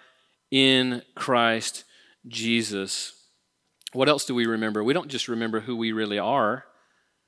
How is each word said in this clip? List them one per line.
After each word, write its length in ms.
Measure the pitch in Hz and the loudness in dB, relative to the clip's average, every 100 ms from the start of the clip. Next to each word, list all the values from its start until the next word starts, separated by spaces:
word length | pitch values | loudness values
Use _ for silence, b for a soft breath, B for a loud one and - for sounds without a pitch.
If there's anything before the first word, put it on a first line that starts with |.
| b b b b - | b b b b 0
in 520 | 135 135 131 127 123 - - | 4 6 4 2 -4 -10 -8
Christ 680 | - 123 117 113 - - - b b b 120 | 0 2 2 0 -4 -10 -16 b b b -14
Jesus." 880 | 113 113 117 107 101 95 - - - _ _ _ _ _ _ - | -6 0 0 0 -4 -6 -6 -8 -14 _ _ _ _ _ _ -6
What 160 | 131 139 | 2 4
else 160 | 147 | 4
do 100 | - | 2
we 120 | 123 113 | 0 0
remember? 360 | 110 110 107 | 0 -2 0
We 120 | 110 | 0
don't 160 | 170 147 | 0 -2
just 180 | 127 - | -8 -4
remember 320 | 113 113 110 | -4 -2 -4
who 160 | 110 117 | -4 -4
we 160 | 113 | -2
really 280 | 110 104 101 | -2 -2 -2
are, 440 | 101 135 107 127 - _ _ _ _ _ | 0 2 2 -2 -8 _ _ _ _ _